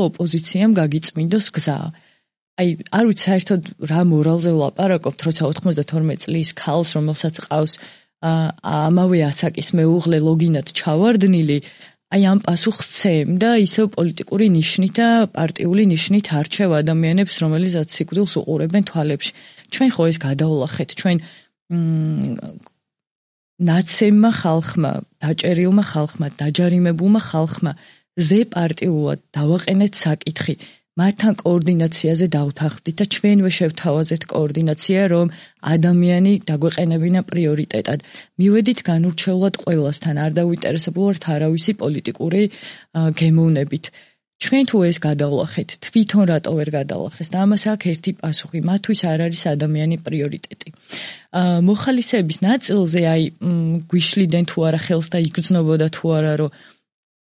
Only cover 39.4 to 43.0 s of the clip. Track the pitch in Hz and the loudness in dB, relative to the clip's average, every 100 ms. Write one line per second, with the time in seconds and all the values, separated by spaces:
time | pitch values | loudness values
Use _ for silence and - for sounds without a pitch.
39.4 | 190 - - 165 143 147 165 147 156 165 | 0 -2 -2 0 0 -2 -4 -2 -2 0
40.4 | 175 170 - 160 160 175 196 175 170 147 | -2 -2 -4 -4 -4 -2 -2 -2 -4 -2
41.4 | 156 165 214 208 151 147 - - 165 185 | 0 0 -2 -2 -4 -4 -6 -6 -2 0
42.4 | 208 - - - _ 165 | 0 -4 -20 -20 _ -2